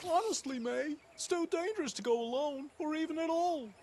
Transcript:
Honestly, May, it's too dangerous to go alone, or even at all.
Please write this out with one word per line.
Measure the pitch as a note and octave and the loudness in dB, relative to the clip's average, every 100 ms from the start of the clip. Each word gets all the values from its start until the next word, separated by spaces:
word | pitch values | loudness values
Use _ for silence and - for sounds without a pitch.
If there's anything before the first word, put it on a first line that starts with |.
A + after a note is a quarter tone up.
Honestly, | F4+ E4+ A4 F#4 C4+ C4 | 4 4 4 -2 -2 -4
May, | A#3 B3 C#4+ D4+ - | -2 -2 -2 -4 -10
it's | - - | -10 -2
too | F4 E4 | 0 2
dangerous | E4 F4+ A4 D4 | 0 0 -2 -4
to | - | -2
go | G#3 A#3 | 2 2
alone, | A#3 B3 D4 C#4 C#4 - | 2 0 -2 -2 -10 -6
or | D4+ | -2
even | D#4 D#4+ D#4 | 0 0 0
at | E4 | 2
all. | E4 F4 E4 A3+ G3 | 2 2 0 -4 -12